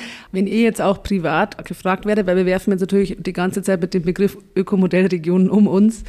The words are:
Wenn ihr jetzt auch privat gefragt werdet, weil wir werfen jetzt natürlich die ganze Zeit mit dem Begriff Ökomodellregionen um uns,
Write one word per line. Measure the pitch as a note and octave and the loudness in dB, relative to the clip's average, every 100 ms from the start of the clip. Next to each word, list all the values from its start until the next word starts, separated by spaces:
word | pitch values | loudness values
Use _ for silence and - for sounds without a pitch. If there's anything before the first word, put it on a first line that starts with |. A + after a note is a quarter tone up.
| - - - | -4 -18 -8
Wenn | F#3+ G3 | -4 -2
ihr | G#3 | 2
jetzt | A3+ - | 0 2
auch | F3+ G3 | 0 -2
privat | - G3 D#3+ D#3 G#3 - - | -2 -2 0 0 -2 -4 -12
gefragt | F3+ F#3 F#3+ G#3 | -6 -4 -2 0
werdet, | G#3 F#3 | -2 0
weil | F3+ | 0
wir | F3+ | 0
werfen | F#3 - | 0 0
jetzt | F#3+ | -2
natürlich | F#3 G3 F#3+ - | 0 0 0 -4
die | - | -8
ganze | F3+ F3+ F#3+ | -4 -2 -2
Zeit | F#3+ F#3+ | -2 -2
mit | F3 F#3 | -2 -2
dem | |
Begriff | E3 F3 G3 - - - | -2 0 -2 -2 -8 -4
Ökomodellregionen | F#3+ G3 F#3 F3+ F#3 F3 D#3+ F3+ F#3 | 0 2 2 2 2 0 0 2 4
um | G#3 G3+ | 4 4
uns, | F3+ G#3+ A3+ | 4 2 2